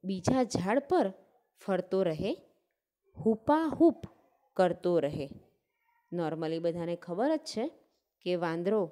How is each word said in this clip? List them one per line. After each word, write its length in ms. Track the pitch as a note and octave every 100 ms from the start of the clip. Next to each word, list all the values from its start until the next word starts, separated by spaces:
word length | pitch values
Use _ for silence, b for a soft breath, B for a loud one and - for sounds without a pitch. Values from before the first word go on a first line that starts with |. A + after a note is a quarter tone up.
બીજા 400 | F#3 F#3+ - C4
ઝાડ 360 | B3 - F3+ B3
પર 340 | C#4+ F4+ G#3 F#3 _ _ _ _
ફરતો 440 | - G#3 A3 F#3+
રહે, 340 | F3+ D#3 F#3+ E4+ _ _ _ _ _ _ _ - A3
હૂપાહૂપ 680 | A3 - D4+ D#4+ - E4 A#3+ - _ _ _ _ -
કરતો 440 | F3+ E3+ F3+ E3+
રહે. 300 | C#3 D3+ C#3 - _ _ _ _ _ _ _
Normally 460 | F3 D#3+ D#3+ D#3+ E3
બધાને 360 | E3+ E3+ E3+ F3
ખબર 400 | E3+ F3 C4+ D#4
જ 40 |
છે 320 | D#4 G#3+ C#4 - _ _ _ _
કે 140 | F3+ F3+
વાંદરો 540 | E3+ E3 F3 G#3+ E3+